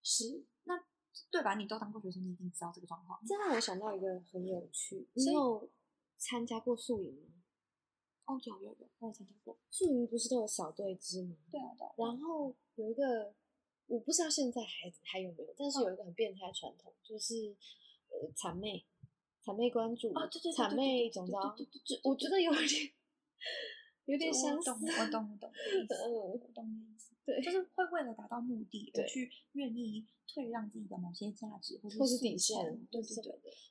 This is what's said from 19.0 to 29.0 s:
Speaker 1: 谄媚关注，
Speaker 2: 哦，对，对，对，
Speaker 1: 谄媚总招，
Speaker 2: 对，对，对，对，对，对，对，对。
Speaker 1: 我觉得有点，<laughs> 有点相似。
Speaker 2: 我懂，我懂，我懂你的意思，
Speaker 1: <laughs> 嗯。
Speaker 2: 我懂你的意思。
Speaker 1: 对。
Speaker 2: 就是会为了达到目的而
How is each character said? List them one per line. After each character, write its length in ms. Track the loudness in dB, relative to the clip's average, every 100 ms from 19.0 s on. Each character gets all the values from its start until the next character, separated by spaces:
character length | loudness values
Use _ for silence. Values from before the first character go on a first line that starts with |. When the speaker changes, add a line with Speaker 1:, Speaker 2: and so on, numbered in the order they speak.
| -20 _ _ _
Speaker 1:
谄 100 | -6 2
媚 120 | 4
关 260 | 4 2 0
注， 140 | 0
Speaker 2:
哦， 180 | 0 -2
对， 100 | -2
对， 120 | -2
对， 0 |
Speaker 1:
谄 240 | 2 4 6
媚 340 | 4 6 4
总 180 | 0 -2
招， 280 | 0 -2 -4
Speaker 2:
对， 100 | -10
对， 0 |
对， 140 | -10
对， 0 |
对， 0 |
对， 140 | -4 2
对， 60 |
对。 80 | 4
Speaker 1:
我 60 | 4
觉 120 | 6
得 120 | 6
有 120 | 8
点， 400 | 6 6 4 0 _ _ _ _ _
<laughs> 640 | -8 -6 -6 -10 -16 _ 0
有 100 | 2
点 160 | 4
相 300 | 4 4 2
似。 80 | 0
Speaker 2:
我 40 |
懂， 120 | 0 2
我 240 | 2 2
懂， 0 |
我 0 |
懂 220 | 2 -2
你 40 | -6
的 120 | -12
意 360 | -6 2 2 2
思， 60 | 0
Speaker 1:
<laughs> 80 | 0
嗯。 240 | 0 -2
Speaker 2:
我 220 | -4 -6
懂 180 | -10 -8
你 80 | -8
的 140 | -10
意 40 | -18
思。 140 | -20 _
Speaker 1:
对。 180 | -2 0
Speaker 2:
就 80 | 2
是 120 | 2 0
会 100 | 0 2
为 100 | 2
了 120 | -2
达 120 | -6 -6
到 140 | -4
目 240 | -2 -2
的 260 | -4 -8 -4
而 80 | 0